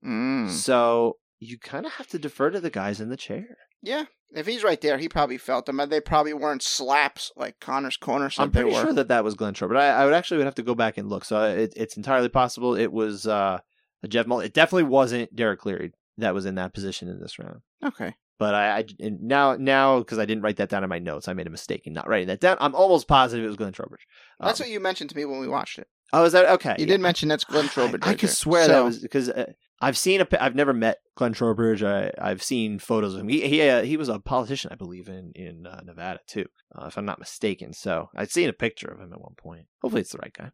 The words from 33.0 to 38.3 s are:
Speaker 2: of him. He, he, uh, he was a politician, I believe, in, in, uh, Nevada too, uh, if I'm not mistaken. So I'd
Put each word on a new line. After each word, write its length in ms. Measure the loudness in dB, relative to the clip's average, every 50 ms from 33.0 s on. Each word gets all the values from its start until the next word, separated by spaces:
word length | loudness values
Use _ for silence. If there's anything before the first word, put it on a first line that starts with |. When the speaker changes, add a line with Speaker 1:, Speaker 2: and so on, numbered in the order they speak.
| 0 -2 -4
Speaker 2:
of 80 | -6
him. 80 | -4 0
He, 180 | 0 0 2 2
he, 140 | 2 4 4 6
uh, 140 | 4 4 2
he 120 | 0 -2 -4
was 120 | -2 -4
a 100 | -6 -6
politician, 520 | -6 -4 -2 -2 -2 -2 -6 -8 -8 -10
I 40 | -12
believe, 320 | -12 -14 -14 -14 -16 -16 -16
in, 240 | -16 -16 -16 -18 -16
in, 320 | -16 -16 -16 -16 -16 -18 -18
uh, 140 | -20 -20 -20
Nevada 340 | -20 -18 -12 -12 -10 -10 -12 _ -12
too, 180 | -8 -8 -8 -8 _ _ _ _ _
uh, 100 | -16 -16 -12
if 100 | -10 -8
I'm 80 | -8
not 140 | -8 -8 -10
mistaken. 540 | -12 -18 -14 -6 -4 -4 -4 -6 -10 -18 -16
So 360 | -12 -6 -4 -4 -4 -4 -8 _
I'd 160 | -8 -8 -4